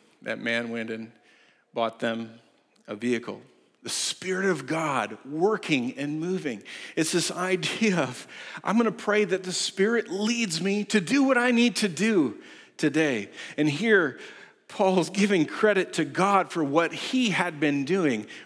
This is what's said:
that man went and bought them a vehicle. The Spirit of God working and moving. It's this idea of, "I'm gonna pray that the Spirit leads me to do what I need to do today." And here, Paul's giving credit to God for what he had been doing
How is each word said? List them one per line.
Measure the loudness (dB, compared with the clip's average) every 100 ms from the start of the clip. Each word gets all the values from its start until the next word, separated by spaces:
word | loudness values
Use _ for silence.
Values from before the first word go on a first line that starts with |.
| _ _
that | -8 -6
man | -2 -2 -2
went | -6 -8
and | -8 -12 -18 _ _ _ _ _
bought | -2 -2 -2
them | -4 -4 -8 -14 _ _ _ _ -14
a |
vehicle. | -6 -2 -2 -4 -12 -14 _ _ _
The | -8
Spirit | -4 -4 -6 -4 -2 0
of | 0 -2
God | -2 0 0 -2 -6 -8
working | 0 2 2 0 0 0 -4
and | -6 -4
moving. | -2 -4 -4 -8 -12 -16 -8
It's | -2 0
this | 0 -2
idea | -4 -2 -2 -2 0 0 2
of, | -2 -6 -14 -16 -16 -10
"I'm | 0 2
gonna | 2
pray | 0 0 2
that | 2 0
the | -2
Spirit | -4 -4 0 2 2 -2
leads | -4 -2 -2 -2 -2
me | -2 -2
to | 2 0
do | 2 2
what | 4 4
I | 4
need | 6 4 4
to | -2
do | 0 2 4 2 -2 -16 -20 -20 -2
today." | 0 2 2 0 -6 -12 -8 0
And | 0
here, | 2 4 4 4 -2 -16 -20 -20 _ -10
Paul's | 0 4 4 2
giving | 2 4 4
credit | 2 2 2 2 0
to | -2
God | -2 0 4 4 2
for | -2
what | 0 2 2
he | -2 -2 0 2
had | 0 -2 0
been | 0 0
doing | 0 2 2 0 -4 -14